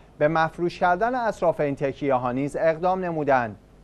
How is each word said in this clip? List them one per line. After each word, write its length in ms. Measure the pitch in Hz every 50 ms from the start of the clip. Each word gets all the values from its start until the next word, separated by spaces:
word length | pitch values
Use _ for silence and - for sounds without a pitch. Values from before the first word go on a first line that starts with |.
| - - - -
به 100 | 147 156
مفروش 500 | 165 160 160 160 - - 175 175 - -
کردن 360 | 190 175 180 180 220 240 262
اطراف 460 | 247 233 214 190 - 185 165 160 -
این 140 | 151 143 139
تکیه‌ها 560 | - 147 135 127 - 151 135 131 123 127 123
نیز 240 | 120 131 143 139 - 131
اقدام 440 | 160 165 160 156 180 180 185 185 185
نمودند. 520 | 175 165 156 147 139 135 127 120 107 98 - - - - -